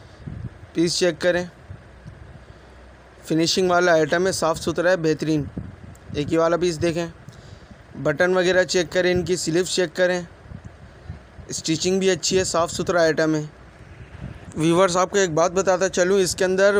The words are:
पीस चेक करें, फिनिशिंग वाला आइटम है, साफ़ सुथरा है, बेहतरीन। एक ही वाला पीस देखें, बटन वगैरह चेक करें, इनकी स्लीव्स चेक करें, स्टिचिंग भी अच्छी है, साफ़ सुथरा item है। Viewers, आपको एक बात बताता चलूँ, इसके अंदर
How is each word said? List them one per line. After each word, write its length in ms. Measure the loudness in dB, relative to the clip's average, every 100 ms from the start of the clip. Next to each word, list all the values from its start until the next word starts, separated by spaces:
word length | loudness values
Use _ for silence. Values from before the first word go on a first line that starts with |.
| -20 -20 -16 -12 -14 -16 -8 -2
पीस 240 | -2 0
चेक 180 | 0 0
करें, 320 | 0 0 -4 -12 -20 -20 -20 -20 -20 -20 -20 -20 -20 -20 -20 -20 -20 -20 -20 -16
फिनिशिंग 460 | -4 0 2 2 2
वाला 240 | 4 4
आइटम 320 | 4 4 2 0
है, 80 |
साफ़ 240 | 0 -2 -2
सुथरा 300 | -4 0 0
है, 80 | 2
बेहतरीन। 500 | 0 0 0 -2 -4 -10 -14 -16 -20 -20 -10 -8
एक 100 | -2
ही 100 | 2
वाला 200 | 2 2
पीस 180 | 0 0
देखें, 300 | -2 -2 -6 -10 -20 -20 -20 -20 -20 -20 -18 -6
बटन 340 | -4 0 2
वगैरह 300 | 2 4 2 2
चेक 260 | 0 0
करें, 200 | 0 2
इनकी 260 | 0 0 -4
स्लीव्स 380 | -2 -2 0 -2
चेक 180 | -2
करें, 340 | 0 0 0 -8 -18 -20 -18 -18 -20 -20 -18 -16 -16 -18 -20 -12
स्टिचिंग 500 | -8 -4 -2 0 2
भी 80 | 2
अच्छी 260 | 0 0 0
है, 80 |
साफ़ 280 | 0 0 -2
सुथरा 300 | -2 0 2
item 340 | 2 2 0 -2
है। 140 | -4 -14 -20 -20 -20 -20 -20 -16 -14 -14 -12 -2
Viewers, 380 | 2 4 4 2
आपको 200 | 0 2
एक 180 | 0 2
बात 160 | 0
बताता 360 | 2 0 2 0
चलूँ, 320 | 0 2 2
इसके 240 | 0 0
अंदर 340 | 0 4 4